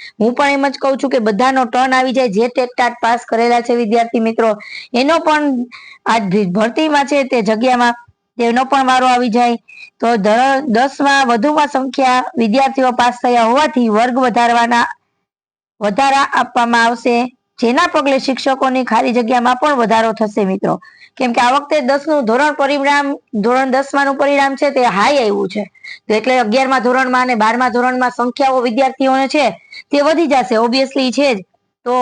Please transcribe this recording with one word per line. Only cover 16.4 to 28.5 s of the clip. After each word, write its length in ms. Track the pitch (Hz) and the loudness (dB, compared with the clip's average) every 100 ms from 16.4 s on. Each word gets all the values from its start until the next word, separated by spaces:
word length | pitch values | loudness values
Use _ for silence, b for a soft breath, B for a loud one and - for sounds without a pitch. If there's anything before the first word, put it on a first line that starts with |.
| 247 - 233 233 | -2 0 0 2
આવશે, 300 | 233 240 254 233 247 - _ - | 2 0 0 0 -2 -8 _ -4
જેના 280 | 233 262 349 | 0 2 0
પગલે 320 | 330 277 262 | 0 0 0
શિક્ષકોની 680 | - 254 - 269 262 254 | -2 -4 -2 -2 0 -2
ખાલી 280 | 240 226 262 | 0 0 0
જગ્યામાં 440 | 240 226 247 240 247 | 0 0 0 0 0
પણ 200 | 302 277 | 0 0
વધારો 360 | 226 220 226 | 2 2 0
થશે 320 | 220 214 214 | -2 -4 -2
મિત્રો. 300 | 196 190 170 180 B B B | -2 -2 -2 -4 B B B
કેમ 200 | - 247 | -6 -2
કે 80 | 240 | 0
આ 120 | 254 | 2
વખતે 280 | 277 370 302 | 0 0 -2
દસનું 420 | 254 277 285 302 | 0 -2 0 -2
ધોરણ 300 | 220 233 302 | 0 0 0
પરિણામ, 520 | 285 277 294 277 285 277 294 - | 0 -2 0 0 0 -2 -6 -8
ધોરણ 360 | 220 208 254 269 | -4 0 0 0
દસમાનું 460 | 254 269 285 277 269 | -2 -2 -2 -2 0
પરિણામ 400 | 285 285 277 269 | 0 2 0 0
છે 140 | 294 | -2
તે 140 | 262 247 | 0 0
હાઈ 320 | 185 277 294 | 2 2 2
આવ્યું 300 | 220 202 196 | 0 -2 -4
છે. 160 | 208 202 B B B | -6 -10 B B B
તો 120 | - | -4
એટલે 220 | 214 220 | -2 0
અગિયારમાં 480 | 254 220 247 269 262 | 0 2 0 0 0
ધોરણમાં 400 | 240 247 262 254 | 0 0 0 0
અને 120 | 254 | 0
બારમાં 380 | 240 214 233 254 | 0 0 0 0
ધોરણમાં 380 | 240 247 254 254 | 0 0 0 -2
સંખ્યાઓ 500 | 240 247 - 269 | -2 -4 0 0